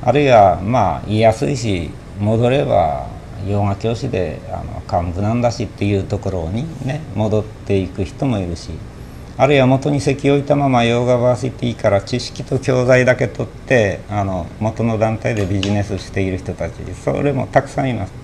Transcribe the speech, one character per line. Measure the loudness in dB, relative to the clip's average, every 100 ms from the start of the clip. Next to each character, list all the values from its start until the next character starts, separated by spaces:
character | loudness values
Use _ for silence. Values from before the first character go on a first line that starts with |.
あ | 2
る | 4
い | 6
は、 | 8 8 6
ま | 0 2 2 0
あ、 | -2
言 | 4
い |
や | 4
す | 4 0
い | -2
し、 | -2 -2 -4 -10 -14 -4
戻 | 0 2 2
れ | 2
ば | 2 2 2 0 -6 -12 -14 -10 -4
ヨ | 0
ガ | 0 -2
教 | -2
師 | -2 -2
で、 | -2 -2 -6 -10
あ | -10
の、 | -8 -10 -2 0
幹 | 0 -2
部 |
な | 0
ん | 2
だ | 0
し | 0
っ | -6
て | -2
い | 0 0
う |
と | 0 -4
こ | -2
ろ | -4 -4
に | -4 -6 -6 -6
ね、 | -6 -6
戻 | -2 0 0
っ |
て | -2 -10 -2 0
い | 0
く | -4
人 | -6 -2 -2
も | -2
い | -2
る | -6
し、 | -10 -12 -12 -16 -16 -16 -16 0
あ | 4
る |
い | 6
は | 6
元 | 4 2
に | 0
籍 | 0 0 2
を |
置 | 2
い | 2
た | 2
ま | 4
ま | 4
ヨ | 4 2 2
ガ | 4
バ | 4 2
ー |
シ | -2
テ | -4 -4
ィ | 0
か | 2
ら | 2
知 | 0 -6
識 | -6 -10
と | -4 -2
教 | 0 2
材 | 4 6
だ | 6 2
け | 0
取 | -4 -8
っ |
て、 | -8 0 2 4 0 -6
あ | -4
の、 | -2 -2 -6 -4
元 | -4 -2
の | -2 0
団 | 0 0
体 | -2
で | -2 -2
ビ | -2
ジ | 0
ネ | 0
ス | -2 -4
し | -6
て | -2
い | -2
る | -2
人 | -6
た | -6 -6
ち、 | -8 -12 -8
そ | -4 -2
れ | -2
も | -2 0
た | 0
く | 0
さ | -4
ん | -2
い |
ま | -2 -6
す。 | -10